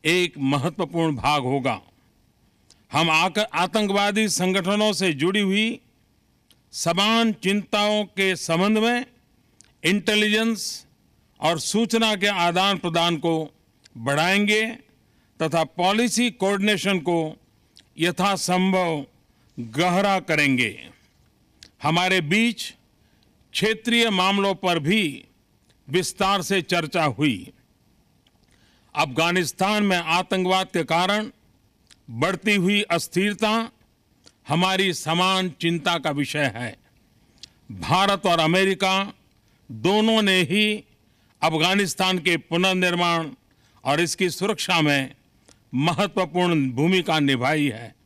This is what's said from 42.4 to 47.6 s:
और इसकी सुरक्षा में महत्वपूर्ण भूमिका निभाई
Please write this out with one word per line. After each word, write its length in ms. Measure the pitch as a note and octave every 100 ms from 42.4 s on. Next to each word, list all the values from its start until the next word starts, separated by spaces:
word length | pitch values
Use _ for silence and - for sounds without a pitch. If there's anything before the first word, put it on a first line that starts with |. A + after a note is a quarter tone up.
| - E3+ F#3+ F#3 F#3 F3 F3 E3+ D#3+ - _ _ _ _
और 160 | C3 D3
इसकी 300 | E3+ - F3+
सुरक्षा 500 | - G3 G#3 - F3
में 340 | D3+ C#3+ C3 - _ _ _ _ _
महत्वपूर्ण 960 | B2 D3+ D#3 G3+ - F3+ E3+ F3+ E3 C3+
भूमिका 500 | B2 D#3+ F#3 E3 D#3+
निभाई 480 | C#3 C3 B2+ D#3